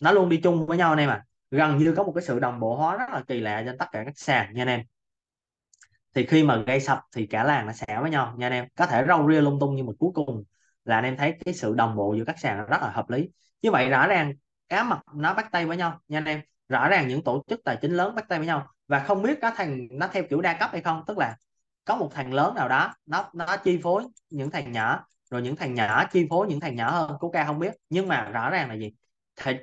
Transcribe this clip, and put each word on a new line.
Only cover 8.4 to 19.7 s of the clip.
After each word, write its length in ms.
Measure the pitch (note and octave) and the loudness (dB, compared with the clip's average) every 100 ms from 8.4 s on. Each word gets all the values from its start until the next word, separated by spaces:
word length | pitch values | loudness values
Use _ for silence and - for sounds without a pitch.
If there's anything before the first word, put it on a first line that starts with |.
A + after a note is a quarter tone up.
| B2 | -4
anh 60 | |
em. 160 | B2+ A#2+ - | -4 -4 -2
Có 100 | C3+ | 0
thể 180 | A#2+ C3+ | 2 4
râu 220 | E3+ D3 | 4 6
ria 100 | D#3 | 6
lung 200 | C#3+ C#3 | 4 2
tung 160 | C#3 C3+ | 0 -2
nhưng 100 | B2 | -6
mà 60 | G#2 | -2
cuối 120 | E3+ | -2
cùng 300 | F3+ C#3+ A2+ G2+ _ _ _ | 0 -4 -6 -10 _ _ _
là 100 | - A2+ | 0 0
anh 80 | |
em 120 | B2+ C3 | 0 0
thấy 180 | C#3+ D#3+ | -2 -2
cái 100 | - | -6
sự 200 | F3+ A2+ | -4 -2
đồng 220 | A#2 A2+ A2 | 0 0 0
bộ 180 | G2+ A2 | 0 0
giữa 60 | |
các 140 | A2+ E3 | -2 -4
sàn 280 | C3+ G2+ G#2+ | -4 -4 0
rất 160 | C#3+ | -2
là 80 | A#2+ | 0
hợp 200 | A#2 - | -4 -4
lý. 200 | B2 F3 _ _ _ | -2 -4 _ _ _
Như 80 | A3+ | 2
vậy 180 | D#3+ B2+ | 4 4
rõ 180 | C3+ E3 | 4 4
ràng 260 | F#3+ D3 C#3 _ _ - | 4 0 -4 _ _ -4
cá 160 | F#3 | -2
mập 140 | A#3+ F3 - | 0 -2 -6
nó 200 | D3 D#3 | -4 -2
bắt 140 | G3 G#3+ | 0 -2
tay 140 | F3 E3 | -2 -2
với 100 | E3+ | -2
nhau 240 | F3 E3+ - | -4 -4 -6
nha 100 | D3+ | -4
anh 60 | |
em. 160 | D#3 D#3 - _ - | -4 -6 -8 _ -4
Rõ 200 | B2+ C#3+ | 0 4
ràng 200 | F#3+ C3+ | 4 2
những 160 | C3+ | -2
tổ 200 | D#3+ C3 - | -2 -2 -4
chức 140 | A#3 | -6
tài 120 | - A#2 | -4 -2
chính 100 | D#3 | 0
lớn 220 | F3 F#3+ | 0 0
bắt 140 | A3+ - | -2 -4
tay 100 | E3+ | -4
với 80 | D#3+ | -2
nhau. 200 | D#3 C#3+ _ - | -2 -4 _ -2
Và 120 | C#3 | 0
không 220 | C#3 G3 | 2 0
biết 160 | A3 D4 | 0 0
có 80 | E4+ - | -2 -2
thằng 320 | E3+ | -4